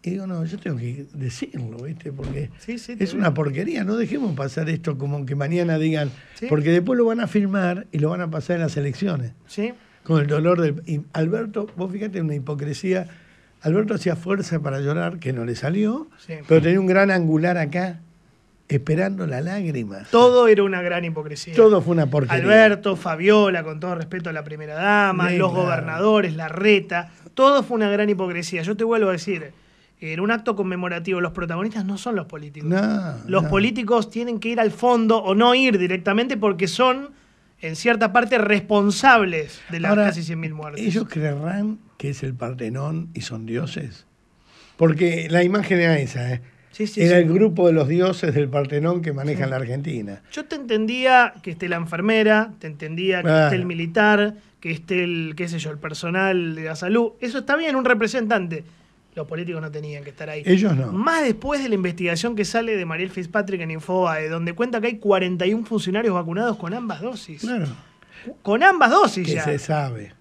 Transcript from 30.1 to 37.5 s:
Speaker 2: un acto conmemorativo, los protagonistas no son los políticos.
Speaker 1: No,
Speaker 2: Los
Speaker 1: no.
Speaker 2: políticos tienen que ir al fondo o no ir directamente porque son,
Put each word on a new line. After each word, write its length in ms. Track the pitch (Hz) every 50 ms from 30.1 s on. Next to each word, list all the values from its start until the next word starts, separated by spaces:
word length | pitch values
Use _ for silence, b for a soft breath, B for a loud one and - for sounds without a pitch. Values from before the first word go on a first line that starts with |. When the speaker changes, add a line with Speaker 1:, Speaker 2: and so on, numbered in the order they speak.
| 160 165
Speaker 2:
un 100 | 190 208
acto 260 | 233 233 220 240 226
conmemorativo, 640 | 196 202 185 180 180 180 180 170 170 170 190 185 175
los 120 | 175 165 165
protagonistas 520 | 185 175 165 165 170 196 226 220 220 190
no 140 | 185 202 190
son 180 | - 247 233
los 80 | 190 160
políticos. 460 | 156 - 151 151 147 143 151 147 156
Speaker 1:
No, 460 | 175 190 208 214 214 208 185 165 139 117 -
Speaker 2:
Los 160 | - 185 190 165
Speaker 1:
no. 80 | 151
Speaker 2:
políticos 580 | 170 196 208 240 226 233 240 202 247 233 208 214
tienen 320 | - 226 240 240 233 214
que 80 | - 226
ir 100 | 233 233
al 100 | 226 208
fondo 480 | - - - 247 247 233 226 220 226 220 190
o 120 | 185 196
no 200 | 208 233 247 247
ir 220 | 254 269 254 220
directamente 640 | 190 180 180 202 220 165 202 196 214 240 262 277 220
porque 280 | 196 208 196 165 190
son, 440 | 175 170 - 254 254 254 269 277 285 b b b b b b b b